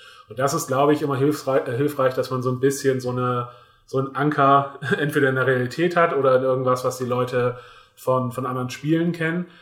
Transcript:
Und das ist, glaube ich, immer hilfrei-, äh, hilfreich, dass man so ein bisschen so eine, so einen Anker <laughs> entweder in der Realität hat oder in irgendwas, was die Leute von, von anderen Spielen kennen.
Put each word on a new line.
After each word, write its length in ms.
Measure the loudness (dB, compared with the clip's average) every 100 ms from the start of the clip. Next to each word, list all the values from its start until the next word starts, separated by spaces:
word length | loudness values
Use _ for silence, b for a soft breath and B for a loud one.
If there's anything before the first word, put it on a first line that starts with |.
| B B B
Und 100 | -4
das 140 | -2
ist, 140 | -2 -2
glaube 260 | 2 2
ich, 80 | 2
immer 160 | 0 0
hilfrei-, 480 | 0 0 0 0 0
äh, 100 | -2
hilfreich, 380 | -2 0 0
dass 180 | 0 -2
man 100 | -2
so 100 | -2
ein 80 | 2
bisschen 400 | 0 2 0 0
so 100 | -2
eine, 400 | -2 -2 -2 -6 B B B B
so 100 | -4
einen 180 | -2 -2
Anker 640 | 0 4 4 4 2 -6 -4
<laughs> 100 | -2
entweder 300 | 0 2 2
in 60 | 2
der 120 | 2
Realität 480 | 0 0 -2 0 2
hat 200 | 2 2
oder 220 | 4 4
in 60 |
irgendwas, 420 | 2 0 0 0 -2
was 120 | -4
die 80 | -2
Leute 520 | -2 -2 0 -2 -4 B B B -8
von, 360 | -2 0 -2
von 140 | -4 -6
anderen 240 | -4 -6
Spielen 420 | -6 0 0 0
kennen. 360 | -2 -4 -4 -6 B